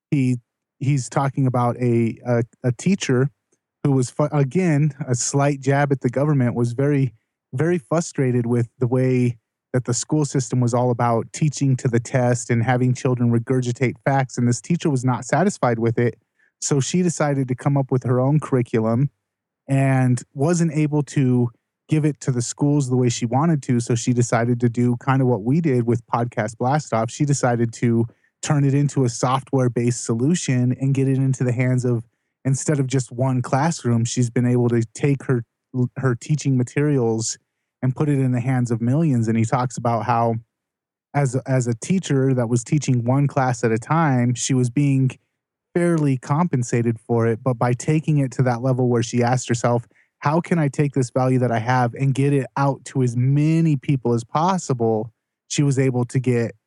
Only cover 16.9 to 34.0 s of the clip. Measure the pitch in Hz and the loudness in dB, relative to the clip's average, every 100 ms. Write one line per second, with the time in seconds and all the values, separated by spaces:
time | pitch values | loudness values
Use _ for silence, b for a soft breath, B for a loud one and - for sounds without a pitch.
16.9 | 175 180 - 147 139 127 123 147 143 139 | 0 0 0 -2 0 -2 -2 0 0 0
17.9 | 127 123 127 131 151 - 131 117 113 110 | -2 0 0 2 0 0 -2 0 0 2
18.9 | 117 143 _ _ _ _ _ - 135 135 | 0 0 _ _ _ _ _ -2 0 2
19.9 | 131 127 123 - 139 151 175 165 156 151 | 2 2 0 -4 -2 0 2 0 0 0
20.9 | 147 - 147 127 123 120 _ _ _ - | 0 0 0 2 2 0 _ _ _ -2
21.9 | 156 151 139 - 123 117 - 143 147 127 | 0 0 -2 -4 -2 -4 -2 0 2 2
22.9 | 127 123 - 117 123 170 151 - 120 117 | 2 2 0 -2 0 2 0 0 -2 0
23.9 | 117 - 120 120 117 120 120 120 120 123 | -2 0 0 2 0 0 0 0 0 0
24.9 | 120 139 135 127 113 113 160 165 123 117 | 0 0 2 2 0 0 0 2 0 0
25.9 | 117 - 120 120 - 107 107 123 147 - | -2 -2 -4 -2 -4 -6 -4 -2 -2 0
26.9 | 113 113 - 143 139 127 120 117 - 120 | -2 -2 -2 -2 0 0 0 -2 -2 0
27.9 | 117 113 b b b - 147 139 139 143 | 0 -2 b b b -2 0 2 2 0
28.9 | 139 123 - 131 131 - 135 123 120 120 | 0 -2 -2 -2 -2 -2 0 0 0 -2
29.9 | 120 - 113 135 175 - 127 123 131 135 | -2 -4 -2 0 0 0 0 0 0 0
30.9 | 135 135 135 135 131 123 117 127 127 123 | 0 0 0 0 0 -2 0 0 0 0
31.9 | 117 - _ _ _ 135 131 - 143 127 | -2 -6 _ _ _ -4 -4 -2 -2 0
32.9 | 135 - 120 131 127 - 139 170 - 120 | -2 -4 -4 -2 -2 -2 -2 -2 -2 -2
33.9 | 117 | 0